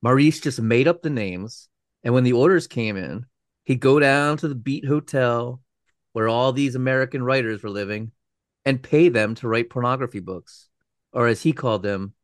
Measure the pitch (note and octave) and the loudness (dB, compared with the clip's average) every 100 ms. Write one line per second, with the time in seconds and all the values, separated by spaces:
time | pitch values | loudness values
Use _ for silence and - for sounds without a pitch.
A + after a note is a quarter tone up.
0 | A#2 C3 D3+ D#3 D3+ A#2+ A2+ A#2+ C#3+ E3+ | 2 4 4 2 -4 -4 2 4 2 0
1 | D#3+ C3 G2 F2+ G#2+ - - _ _ _ | -4 -4 -6 -8 -12 -16 -20 _ _ _
2 | A#2+ B2+ B2 A#2+ D#3 F3+ D#3+ B2 A2 G2+ | 0 2 4 4 4 2 0 -4 -4 -4
3 | F2+ F2+ B2 _ _ _ - B2+ C3+ D3 | -8 -10 -14 _ _ _ -4 0 4 4
4 | C#3 C#3 D3 D3+ D#3 C3 A2 C#3 C#3 D3 | 4 4 2 -2 -4 -6 -6 -6 -2 -2
5 | D3 C#3 B2 A#2 A#2+ B2+ _ _ _ _ | -2 0 0 0 -4 -10 _ _ _ _
6 | _ A2+ A2 A#2 C3 C3 C#3 B2+ B2+ C3 | _ -2 0 2 0 0 -2 -2 -2 0
7 | C3 C#3 B2 C3+ A2+ G#2 G#2+ G2+ G2+ G#2+ | -2 -4 -2 -2 -2 -6 -8 -8 -6 -8
8 | A2+ - _ _ _ _ C#3 C3 - D3+ | -10 -16 _ _ _ _ -4 -4 0 4
9 | F3 A#2+ G#2+ A2+ A#2+ A2+ A#2 B2+ B2 C3 | 4 4 0 -2 -2 -2 -2 -2 -2 -2
10 | B2+ G#2+ F2 F#2 - - _ _ _ _ | -4 -8 -10 -12 -16 -20 _ _ _ _
11 | _ B2 A#2 A2 D#3 C#3 B2+ G#2+ G2+ G2 | _ 0 0 2 -2 -2 -2 -2 -2 -6
12 | G2 - | -8 -14